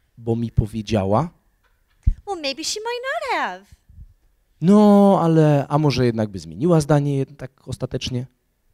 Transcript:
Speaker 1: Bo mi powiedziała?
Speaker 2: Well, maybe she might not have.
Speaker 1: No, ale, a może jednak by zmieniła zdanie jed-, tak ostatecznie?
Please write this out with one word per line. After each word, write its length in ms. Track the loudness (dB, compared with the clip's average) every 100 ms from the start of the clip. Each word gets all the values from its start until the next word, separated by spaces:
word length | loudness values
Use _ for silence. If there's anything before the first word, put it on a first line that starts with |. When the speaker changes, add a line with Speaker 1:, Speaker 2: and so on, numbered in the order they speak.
| _ _
Speaker 1:
Bo 180 | -6 -4
mi 160 | -2
powiedziała? 800 | -2 -2 -6 -4 -4 0 -2 -2 -10 _ _ _ _ _ _ -4 -4 -8
Speaker 2:
Well, 140 | -8
maybe 220 | -8 -8
she 160 | -10 -8
might 240 | -8 -8
not 360 | -8 -8 -6 -6
have. 260 | -6 -10 _ _ _ -20 -20 _ _ _ _ _
Speaker 1:
No, 580 | 2 6 6 6 6 4
ale, 440 | 4 4 4 4 2
a 100 | 0
może 280 | 0 2 0
jednak 240 | 0 -4
by 100 | -6
zmieniła 420 | -14 -6 0 2
zdanie 440 | 2 0 0 -4 -6
jed-, 100 | -10
tak 320 | -20 _ -14
ostatecznie? 600 | -10 -8 -8 -8 -8 -8 _ _ _ _